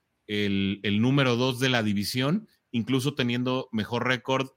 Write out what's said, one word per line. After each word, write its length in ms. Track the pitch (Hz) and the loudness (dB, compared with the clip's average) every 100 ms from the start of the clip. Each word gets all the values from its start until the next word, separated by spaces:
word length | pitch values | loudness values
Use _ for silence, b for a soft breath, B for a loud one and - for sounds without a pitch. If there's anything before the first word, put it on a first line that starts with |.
| _ _ - | _ _ -6
el, 540 | 104 101 98 98 101 | -2 0 0 0 -2
el 180 | 107 104 | -2 2
número 360 | 123 143 131 120 | 2 4 4 2
dos 220 | 131 120 | 0 0
de 80 | 131 | 0
la 140 | 123 | 2
división, 680 | 107 101 101 127 135 208 - b _ | 0 0 -2 -2 0 0 -4 b _
incluso 440 | 120 107 131 139 | -4 0 0 0
teniendo 540 | 139 123 123 127 131 - | -2 0 0 -2 -2 -4
mejor 340 | 110 101 120 123 | -4 -2 -2 0
récord 420 | 127 - 131 131 | 0 0 -2 -2